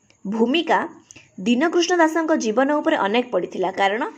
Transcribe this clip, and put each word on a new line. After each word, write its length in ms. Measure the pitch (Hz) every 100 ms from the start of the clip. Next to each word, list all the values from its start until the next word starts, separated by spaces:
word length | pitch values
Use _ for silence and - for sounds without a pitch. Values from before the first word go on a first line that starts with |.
| _ _ 190
ଭୂମିକା 540 | 220 233 320 311 196 285 - - - _ -
ଦୀନକୃଷ୍ଣ 580 | 196 240 330 349 339 359
ଦାସଙ୍କ 340 | 320 330 320 302
ଜୀବନ 340 | 226 214 277
ଉପରେ 240 | 294 302 311
ଅନେକ 300 | 196 226 247
ପଡ଼ିଥିଲା, 420 | 185 175 196 180
କାରଣ 300 | 190 196 214 359